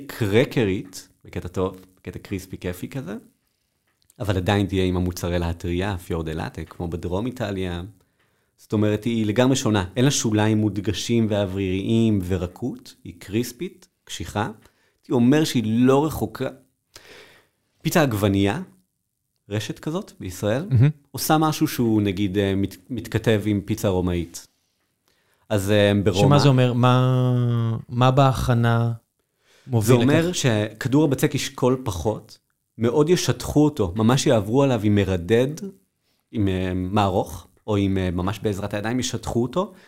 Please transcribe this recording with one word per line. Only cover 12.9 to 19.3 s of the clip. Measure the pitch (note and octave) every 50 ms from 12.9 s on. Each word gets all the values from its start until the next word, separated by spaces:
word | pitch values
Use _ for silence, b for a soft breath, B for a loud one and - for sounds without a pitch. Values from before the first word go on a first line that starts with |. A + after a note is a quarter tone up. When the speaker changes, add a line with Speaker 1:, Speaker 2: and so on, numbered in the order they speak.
| - _ -
Speaker 1:
היא | G#2+ - -
קריספית, | - - F#2+ A#2 B2 B2 - - F3 - - _ _ _ _ _ _
קשיחה. | - - - F#2 - - G#2 G#2 - A3+ - b b b b b b b b
הייתי | b -
אומר | D3 B2 A#2+ B2 C#3+ D#3 D#3
שהיא | D3+ - B2 G#2+
לא | G#2+ A2+ A#2+ B2+ B2+ C3 C#3 D#3
רחוקה. | D3+ C#3+ - A2+ - - - C3 C3 - - _ _ _ _ _ _ B B B B B B B B B B B B B B _ _ _ _
פיצה | - D#3+ - E3+
עגבנייה, | D3+ C3+ A2 G2 G#2 G2+ G2 G2 G2 G2 A2+ F3 F#3 - _ _ _ _ _ _ _ _ _ _ _ _